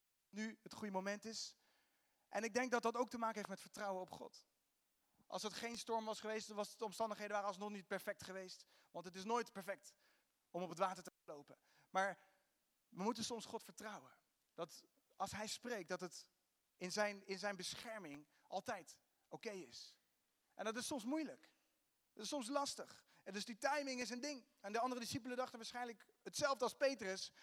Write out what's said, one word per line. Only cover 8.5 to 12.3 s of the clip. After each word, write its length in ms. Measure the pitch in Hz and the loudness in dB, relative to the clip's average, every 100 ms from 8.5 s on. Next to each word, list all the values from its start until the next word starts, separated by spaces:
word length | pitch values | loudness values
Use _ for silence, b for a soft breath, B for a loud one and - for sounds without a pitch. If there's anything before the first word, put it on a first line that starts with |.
| - - B B | -12 -18 B B
Want 140 | 170 | -8
het 100 | 175 | -8
is 100 | 180 | -4
nooit 280 | 196 240 - | 4 4 4
perfect 420 | 196 185 190 - - b b b b _ 175 | -4 -4 -6 -6 -20 b b b b _ -4
om 60 | |
op 60 | 180 | -2
het 100 | 165 | 2
water 240 | 185 185 | 2 2
te 100 | - _ | -10 _
lopen. 340 | - 139 139 131 b b b | -10 -10 -12 -20 b b b
Maar 280 | 185 196 175 b | 4 4 2 b